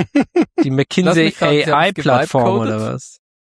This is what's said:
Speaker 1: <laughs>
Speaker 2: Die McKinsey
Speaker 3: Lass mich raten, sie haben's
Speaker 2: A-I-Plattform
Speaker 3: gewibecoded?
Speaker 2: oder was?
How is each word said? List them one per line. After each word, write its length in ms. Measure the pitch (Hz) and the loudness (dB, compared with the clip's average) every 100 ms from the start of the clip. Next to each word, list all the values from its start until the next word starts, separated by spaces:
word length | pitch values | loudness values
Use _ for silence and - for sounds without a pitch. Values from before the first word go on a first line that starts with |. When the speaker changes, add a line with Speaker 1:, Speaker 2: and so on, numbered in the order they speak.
| - - - | -2 -2 -2
Speaker 1:
<laughs> 340 | 359 - - | -2 -2 -2
Speaker 2:
Die 80 | 143 | -2
McKinsey 340 | 131 139 - 180 | 0 -2 0 0
Speaker 3:
Lass 100 | 165 | 2
mich 240 | 160 - | 0 0
raten, 120 | 160 147 | 0 0
sie 160 | 147 | 0
haben's 20 | |
Speaker 2:
A-I-Plattform 680 | 143 180 185 139 127 147 139 117 | 0 0 0 0 2 2 0 0
Speaker 3:
gewibecoded? 300 | 113 110 107 | 0 -2 -4
Speaker 2:
oder 180 | 110 | -6
was? 240 | 127 - - _ _ | -8 -12 -20 _ _